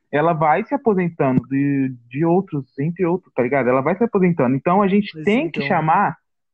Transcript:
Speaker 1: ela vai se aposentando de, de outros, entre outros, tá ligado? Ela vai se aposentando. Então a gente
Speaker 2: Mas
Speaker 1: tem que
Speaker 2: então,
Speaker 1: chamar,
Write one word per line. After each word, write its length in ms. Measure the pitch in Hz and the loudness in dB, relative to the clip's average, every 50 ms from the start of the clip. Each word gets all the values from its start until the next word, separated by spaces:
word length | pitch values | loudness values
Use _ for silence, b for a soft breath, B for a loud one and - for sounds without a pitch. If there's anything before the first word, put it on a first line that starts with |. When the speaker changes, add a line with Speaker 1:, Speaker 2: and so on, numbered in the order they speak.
| _ - | _ -4
Speaker 1:
ela 220 | 139 147 151 170 160 | -2 0 2 2 0
vai 300 | 151 160 151 156 185 220 | 2 2 2 2 0 0
se 80 | - 285 | -4 -4
aposentando 680 | 277 - 226 202 185 180 170 170 - 151 131 127 127 123 | -2 0 0 0 2 0 -2 -2 0 0 2 2 0 0
de, 460 | 123 135 139 143 143 139 135 135 131 127 120 120 | 0 -2 0 0 0 0 0 -2 -2 -4 -10 _
de 180 | - 127 139 165 | -10 -4 -2 0
outros, 520 | 165 170 190 190 - 160 143 127 _ - - | 2 2 2 0 -2 -6 -8 -8 _ -8 -6
entre 260 | 143 165 170 185 180 | -6 -4 -2 -2 -2
outros, 280 | 165 175 185 _ _ - | -2 -2 -4 _ _ -4
tá 100 | - 120 | -2 -2
ligado? 260 | 123 143 139 120 123 | 0 0 0 2 2
Ela 120 | 127 135 | 0 0
vai 140 | 131 156 185 | 0 0 0
se 60 | - 233 | 0 -2
aposentando. 520 | 233 - 202 180 180 170 170 127 120 135 | -2 0 0 2 2 2 0 0 0 0
Então 260 | 135 - 175 180 202 | 0 0 0 0 2
a 60 | 208 | 2
gente 240 | 190 196 208 202 - - | 2 2 0 -2 -2 -8
Speaker 2:
Mas 100 | 156 151 | -4 -2
Speaker 1:
tem 240 | 202 214 262 320 330 | 0 0 0 -2 -4
que 100 | - 220 | -6 -6
Speaker 2:
então, 80 | - | -4
Speaker 1:
chamar, 500 | - 190 160 156 156 170 196 202 151 165 _ _ _ _ _ _ _ | -2 -2 0 0 2 2 2 0 -2 -4 _ _ _ _ _ _ _